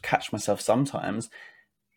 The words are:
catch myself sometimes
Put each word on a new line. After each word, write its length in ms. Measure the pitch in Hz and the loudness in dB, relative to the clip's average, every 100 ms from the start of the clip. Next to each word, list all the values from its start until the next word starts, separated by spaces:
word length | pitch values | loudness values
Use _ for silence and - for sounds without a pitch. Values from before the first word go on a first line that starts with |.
catch 300 | - - - | 0 0 0
myself 280 | 110 - 98 | -4 0 0
sometimes 680 | - 117 139 - - 107 - - - - _ _ _ | 4 4 2 -2 -4 -4 -6 -14 -20 -20 _ _ _